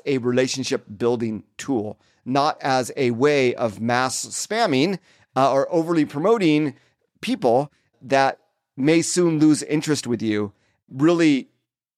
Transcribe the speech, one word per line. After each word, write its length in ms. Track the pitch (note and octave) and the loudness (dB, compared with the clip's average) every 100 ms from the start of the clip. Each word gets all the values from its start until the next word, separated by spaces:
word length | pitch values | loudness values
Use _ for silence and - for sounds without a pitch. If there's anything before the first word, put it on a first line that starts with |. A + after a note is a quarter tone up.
a 140 | C#3 D3 | -4 -2
relationship 640 | B2 B2 C3 C3+ A#2+ C3 - G#2 | 0 0 0 -2 -4 -6 -6 -4
building 460 | A#2+ A#2+ A2+ G#2 - - | -2 0 -4 -6 -12 -12
tool, 420 | - B2 G#2 - _ _ | -4 -4 -4 -10 _ _
not 340 | B2 C#3 D3+ - | -4 0 0 -2
as 300 | D3 C3 A#2 - | -2 -2 -2 -2
a 140 | B2 | -2
way 440 | A#2 D3 C#3+ B2+ | 2 2 4 2
of 260 | - A#2+ F#2+ | 0 -4 -4
mass 460 | A2+ B2 C3 - A#2 | -2 -2 -2 -6 -8
spamming, 720 | - - A3 G#3+ C3 E3+ F#3 _ _ _ | -10 -6 -2 0 2 0 -2 _ _ _
uh, 180 | C3 C3 | 0 2
or 180 | C3+ - | 2 0
overly 320 | E3 D#3+ E3+ | -2 0 0
promoting 720 | D3 C#3+ F#3 A3+ E3+ D3+ D3+ - _ _ _ _ | -2 -2 0 2 2 2 0 -6 _ _ _ _
people 520 | - B3+ B2 A#2+ D3 _ _ _ | -6 -2 2 2 0 _ _ _
that 380 | B2+ C3+ C3 - _ _ _ - | -2 2 2 -2 _ _ _ -2
may 240 | C#3+ E3+ | 2 2
soon 380 | - F3 E3+ D#3 | 2 0 0 4
lose 240 | D#3 D3+ | 4 2
interest 440 | - D3+ D#3 C#3+ A#2+ | 0 -4 -2 -4 -4
with 160 | A2 | -4
you, 300 | A2 G#2 G2+ - _ _ _ | -2 -2 -4 -10 _ _ _
really 580 | C3 D#3+ E3+ D#3+ C3+ - _ _ _ _ | 0 2 4 4 2 -2 _ _ _ _